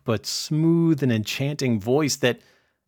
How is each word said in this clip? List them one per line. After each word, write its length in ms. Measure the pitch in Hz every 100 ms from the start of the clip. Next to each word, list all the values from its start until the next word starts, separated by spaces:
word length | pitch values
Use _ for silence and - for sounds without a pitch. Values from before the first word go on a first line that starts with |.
but 220 | - 107 -
smooth 760 | - - 151 165 170 165 147
and 80 | 135
enchanting 680 | 113 107 - 135 147 131 113
voice 360 | 101 135 147 -
that 240 | 123 117 _ _ _ _